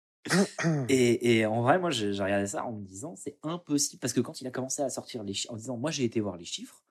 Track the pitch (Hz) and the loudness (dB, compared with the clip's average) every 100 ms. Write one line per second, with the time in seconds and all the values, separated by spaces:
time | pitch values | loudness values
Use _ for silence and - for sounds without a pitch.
0 | _ _ - 180 202 - 165 151 123 135 | _ _ 0 2 2 2 0 2 4 6
1 | 120 117 120 113 107 113 120 180 175 127 | 6 6 4 4 4 4 4 4 2 0
2 | 104 101 98 101 101 - 120 107 95 95 | 0 0 0 0 0 -4 -6 -8 -10 -12
3 | 147 190 143 - 151 170 - 147 - - | -12 -10 -12 -10 -8 -8 -2 0 0 -4
4 | 123 - 120 - 127 131 131 - 135 - | -2 0 -2 -6 -8 -6 -4 -2 -2 -4
5 | - 120 101 98 - 113 117 120 147 143 | -8 -8 -6 -6 -8 -8 -8 -4 -4 0
6 | 120 110 104 87 85 - 240 - _ | 0 0 -4 -6 -10 -12 -12 -18 _